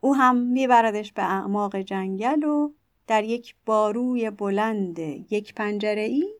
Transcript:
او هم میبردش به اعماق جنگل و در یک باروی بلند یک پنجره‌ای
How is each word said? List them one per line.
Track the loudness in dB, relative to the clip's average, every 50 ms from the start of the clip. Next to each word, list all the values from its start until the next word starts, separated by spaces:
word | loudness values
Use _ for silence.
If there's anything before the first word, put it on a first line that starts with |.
او | 2 2 4
هم | 6 6 6 4
میبردش | 4 2 2 2 2 4 6 6 6 6 4 0 -2 -6 -6 _
به | -4 -2
اعماق | -2 -2 -2 -2 -2 -2 -2 -2 -2 -2
جنگل | -6 -6 -4 -4 -4 -4 -4 -4 -2 -2 0 0 0 0
و | 0 0 0 0 -2 -4 _ _ _ _ _ _
در | 0 0 0 2
یک | 0 -4 -6 -6 -12 -20 _ _
باروی | 0 2 2 2 2 0 0 -2 0 0 -2 -2 -4
بلند | -4 -4 -4 -2 0 0 0 0 0 -2 -4 -4 -4 -6 -6 -8 -8 -10 -8 _ -4
یک | -4 -4 -6 -8
پنجره‌ای | -6 -6 -4 -4 -2 -2 -2 -2 -2 -2 -2 -2 -4 -4 -4 -8 -14